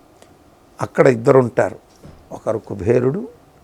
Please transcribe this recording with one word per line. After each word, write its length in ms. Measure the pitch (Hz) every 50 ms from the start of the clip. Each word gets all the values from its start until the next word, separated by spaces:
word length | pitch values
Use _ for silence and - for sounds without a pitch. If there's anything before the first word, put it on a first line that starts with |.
| - _ _ _ - _ - _ _ _ _ _ _ _ _ -
అక్కడ 260 | - - - 185 156
ఇద్దరు 320 | 139 123 110 117 143 131 135
ఉంటారు, 400 | 127 113 - - 107 92 - - _ _ _ _ - - - - - _
ఒకరు 260 | 92 - - 117 110 107
కుబేరుడు, 720 | - - 110 98 87 113 120 127 120 131 147 202 247 466 - _ _ _ _ _